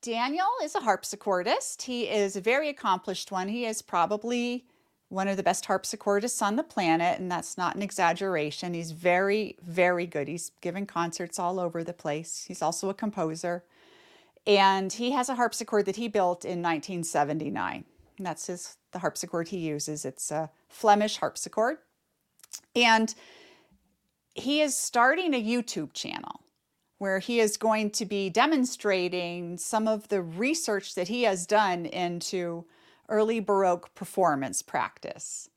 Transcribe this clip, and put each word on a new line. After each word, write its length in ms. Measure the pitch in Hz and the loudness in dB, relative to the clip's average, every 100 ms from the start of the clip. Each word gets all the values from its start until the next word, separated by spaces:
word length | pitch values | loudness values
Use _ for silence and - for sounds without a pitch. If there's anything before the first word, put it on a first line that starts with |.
Daniel 460 | - 226 247 302 381 508 | -4 -2 -2 0 -2 -2
is 120 | 311 | -2
a 60 | 403 | -2
harpsichordist. 1000 | 254 196 - 202 - 185 180 370 - - | 0 0 -2 -8 -2 0 2 0 -2 -10
He 260 | - 247 240 | -8 -4 -2
is 280 | 214 202 196 | 0 0 0
a 40 | |
very 260 | 190 262 311 | 0 2 0
accomplished 640 | 285 220 185 - 185 - | -4 0 0 -2 -8 -4
one. 160 | 190 185 | -4 -4
He 160 | 226 | -4
is 160 | 240 214 | -4 -6
probably 840 | - 180 180 208 226 240 240 247 _ _ _ _ _ | -2 0 2 0 -2 -2 -2 -4 _ _ _ _ _
one 200 | 185 190 | -4 -2
of 80 | 196 | 0
the 40 | |
best 220 | 180 190 - | 0 0 0
harpsichordists 760 | 190 - 214 - 202 233 - | -2 -2 -6 0 2 2 0
on 140 | 208 220 | 0 0
the 60 | |
planet, 560 | 320 - 180 160 170 - | -2 0 2 4 4 0
and 120 | 185 | -2
that's 260 | 175 - - | -4 -6 -2
not 180 | 175 | -2
an 80 | - | -2
exaggeration. 920 | 202 - 175 175 196 175 151 143 180 | -4 2 2 2 0 0 -2 -4 -6
He's 160 | 170 165 | -4 -6
very, 680 | 160 175 180 196 208 208 - | 0 4 4 4 2 -2 -8
very 440 | 170 170 180 180 175 | -8 2 4 4 -2
good. 220 | 160 139 | -4 -4
He's 220 | 165 - _ | -6 -10 _
given 240 | 175 175 | -6 -6
concerts 540 | 202 - 170 165 175 - | -6 -2 -2 -2 -8 -2
all 200 | 175 185 | -2 0
over 220 | 180 165 | -2 -4
the 80 | 165 | -6
place. 500 | 175 160 147 165 - - | -6 -4 -4 -6 -12 -12
He's 140 | 180 | -4
also 300 | 156 175 196 | -2 -2 -4
a 40 | |
composer. 680 | 196 214 202 160 160 175 175 _ _ _ - - - _ _ - | -2 -4 -2 -4 -2 -4 -6 _ _ _ -20 -20 -20 _ _ 4
And 460 | 202 190 190 190 | 8 8 6 2
he 200 | 208 240 | -2 0
has 160 | 277 247 | 0 0
a 60 | 247 | 2
harpsichord 500 | 240 - 226 214 202 | 0 0 0 2 2
that 100 | 196 | -2
he 120 | 233 | 0
built 360 | 214 180 175 | 2 2 2
in 160 | - 180 | -4 -2
nineteen 440 | 170 160 143 180 | 0 -2 -2 -6
seventy-nine. 800 | 165 156 143 151 - - 92 - - _ _ _ | -2 0 2 0 -4 -4 -4 -6 -12 _ _ _
And 80 | 190 | -8
that's 200 | 156 - | -6 -8
his, 280 | 180 - - _ | -8 -10 -16 _
the 80 | 185 | -4
harpsichord 500 | 196 - 175 175 165 | -4 -2 -6 -4 -4
he 100 | 190 | -4
uses. 460 | 160 147 147 151 | -4 -4 -4 -6
It's 260 | - - - | -8 -8 -6
a 200 | 151 160 _ _ | -4 -6 _ _
Flemish 480 | - 220 208 214 - | -2 4 6 4 0
harpsichord. 600 | 156 - - - 226 311 _ _ _ _ _ _ - - _ - | -4 -4 -8 0 0 0 _ _ _ _ _ _ -18 -18 _ 4
And 380 | 240 226 220 - - - - - _ _ _ _ _ _ _ | 6 6 4 -4 -16 -20 -20 -20 _ _ _ _ _ _ _
he 280 | - 254 294 | -8 -2 2
is 120 | 302 | 2
starting 600 | 247 - 247 240 330 359 | 0 0 4 6 4 2
a 80 | 262 | 0
YouTube 500 | 220 240 233 - 151 | 2 0 -2 -6 -6
channel, 480 | - - 50 - - _ _ _ _ _ _ | -8 -8 -8 -10 -14 _ _ _ _ _ _
where 160 | 202 190 | -2 -2
he 220 | 185 240 | 0 4
is 160 | 214 208 | 4 2
going 340 | 220 214 214 | 0 2 0
to 160 | 214 196 | -2 -4
be 240 | 202 190 | -2 0
demonstrating 1300 | 180 269 311 254 - 208 190 180 180 175 175 175 175 | 2 4 4 0 0 0 2 2 -2 -4 -6 -8 -8
some 300 | - 220 220 | -2 0 0
of 180 | 214 214 | 0 0
the 160 | 202 | -4
research 720 | 175 165 247 320 - 202 190 | -2 -2 -2 0 0 -2 -4
that 140 | - 175 | -6 -4
he 160 | 240 | 2
has 220 | 233 190 175 | 2 2 2
done 380 | 208 208 175 | 4 4 2
into 800 | 165 - 175 175 - 190 175 170 170 _ _ _ _ | -4 -4 -4 -4 -4 -4 -4 -6 -12 _ _ _ _
early 320 | 220 220 233 | 2 2 2
Baroque 520 | 196 196 190 175 - - | 2 4 4 2 -2 -14
performance 640 | 185 - 180 139 135 - | -8 2 2 2 -2 -4
practice. 840 | - 147 113 - - - - - - | -4 -2 -2 -6 -14 -12 -12 -12 -14